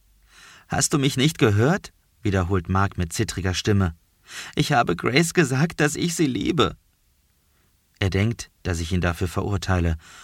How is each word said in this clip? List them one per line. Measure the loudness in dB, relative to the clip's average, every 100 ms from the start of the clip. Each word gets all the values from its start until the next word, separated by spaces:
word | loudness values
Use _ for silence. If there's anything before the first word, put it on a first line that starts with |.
| _ _ _ -20 -20 -20 -6
"Hast | -2 0
du | 2
mich | 0 2
nicht | 0 4
gehört?", | 2 4 2 2 -4 _ _ _
wiederholt | -2 0 0 0 0
Mark | 0 0 -2
mit | -4
zittriger | -4 -4 -4 -4 -2
Stimme. | 2 2 2 -2 _ _ -20 -16 -6
"Ich | -2 2
habe | 2 2 0
Grace | 0 2 2
gesagt, | 2 2 2 0 0
dass | -2 0
ich | -4
sie | 0 -2
liebe." | 0 0 2 0 -2 _ _ _ _ _ _ _ _ _ _ _ -4
Er | -2
denkt, | 0 0 -4 -12 _
dass | -6 -6
ich | -4
ihn | -2
dafür | -2 -2 -4
verurteile, | -4 -4 -4 -2 0 0 -2 -8 -20